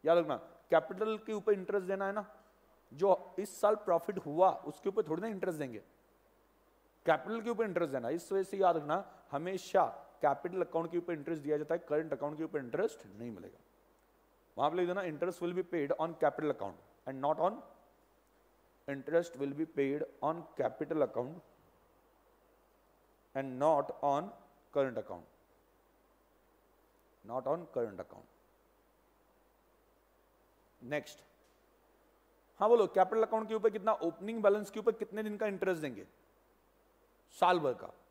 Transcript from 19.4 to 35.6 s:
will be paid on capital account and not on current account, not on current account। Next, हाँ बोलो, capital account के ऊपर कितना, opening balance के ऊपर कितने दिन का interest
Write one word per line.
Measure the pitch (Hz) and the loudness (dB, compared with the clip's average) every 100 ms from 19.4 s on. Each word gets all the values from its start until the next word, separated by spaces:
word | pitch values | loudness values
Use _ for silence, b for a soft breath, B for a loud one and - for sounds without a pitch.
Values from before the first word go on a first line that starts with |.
will | 139 139 | -4 -2
be | 160 - | -4 0
paid | 135 147 - - | 0 0 -4 -2
on | 147 165 156 - | -2 -2 -8 -4
capital | 117 - 156 156 | -4 -2 -4 0
account | 131 117 127 170 - _ _ _ _ _ _ _ _ _ _ _ _ _ _ _ _ _ _ | 0 0 -6 -10 -18 _ _ _ _ _ _ _ _ _ _ _ _ _ _ _ _ _ _
and | 135 135 127 | -6 -6 0
not | 147 147 139 - | 4 4 2 -2
on | 143 139 196 - - _ _ | 0 0 -2 -14 -20 _ _
current | 143 135 110 | 0 0 -2
account, | 101 90 - _ _ _ _ _ _ _ _ _ _ _ _ _ _ _ _ _ _ _ | -8 -12 -14 _ _ _ _ _ _ _ _ _ _ _ _ _ _ _ _ _ _ _
not | 101 127 127 | -8 -6 -2
on | 165 170 131 | -2 -2 -4
current | 117 92 | -4 -6
account। | - - - _ _ _ _ _ _ _ _ _ _ _ _ _ _ _ _ _ _ _ _ _ _ _ _ _ | -14 -16 -20 _ _ _ _ _ _ _ _ _ _ _ _ _ _ _ _ _ _ _ _ _ _ _ _ _
Next, | 123 147 - - - _ _ _ _ _ _ _ _ _ _ _ _ - | -6 -6 -6 -20 -20 _ _ _ _ _ _ _ _ _ _ _ _ 0
हाँ | 208 | 6
बोलो, | 233 196 | 6 6
capital | 190 190 220 | 4 4 4
account | 220 226 214 | 2 0 -2
के | |
ऊपर | 220 214 | 0 2
कितना, | 208 202 | 2 0
opening | 214 165 - 202 226 | 0 -2 -4 -6 2
balance | 208 208 208 | 4 4 0
के | 214 | 0
ऊपर | 214 | 0
कितने | 220 220 202 | 0 -6 -4
दिन | 214 208 | -6 -2
का | 214 | -4
interest | 190 | 0